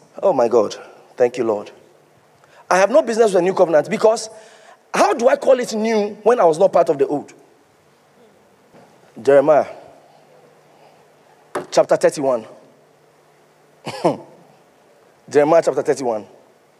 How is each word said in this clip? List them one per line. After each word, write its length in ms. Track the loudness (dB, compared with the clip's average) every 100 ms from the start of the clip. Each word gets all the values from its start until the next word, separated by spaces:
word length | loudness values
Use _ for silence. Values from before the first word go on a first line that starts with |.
| _ -4
oh 120 | -2
my 140 | 0 2
God, 280 | 2 0 -4 -20 -20 _ -2
thank 220 | -2 -2
you, 80 | -4
Lord. 260 | -4 -6 -20 _ _ _ _ _ _ _ _ -4
I 80 | 0
have 140 | 2
no 100 | 2
business 300 | 0 0 2
with 80 | 2
a 40 |
new 100 | 0
covenant, 360 | 0 2 2 0
because 400 | 0 0 0 -6 -18 -20 -20 -20 -20 _
how 200 | -2 0
do 140 | 2 0
I 100 | 0
call 220 | 2 0
it 140 | 0
new 360 | -4 -2 -2 -4 -2
when 160 | 0 2
I 40 |
was 160 | 2 2
not 140 | 0
part 160 | 2 0
of 80 | 0
the 100 | -2
old? 260 | -4 -8 -20 _ _ _ _ _ _ _ _ _ _ _ _ _ -20 -20 _ _ -8
Jeremiah 440 | 2 4 4 2 0 -8 -20 -20 _ _ _ _ _ _ _ _ _ _ _ _ _ _ _ -16 -4
chapter 240 | -2 0 0
thirty-one. 500 | 0 -2 -4 -4 -6 -20 _ _ _ _ _ _ _ _ _ _ _ _ -16 -6
<laughs> 160 | -6 -6 -12 -20 _ _ _ _ _ _ _ _ -4
Jeremiah 320 | 0 2 2 0
chapter 160 | -4
thirty-one, 440 | -4 -4 -4 -6 -10 -20 _ _ _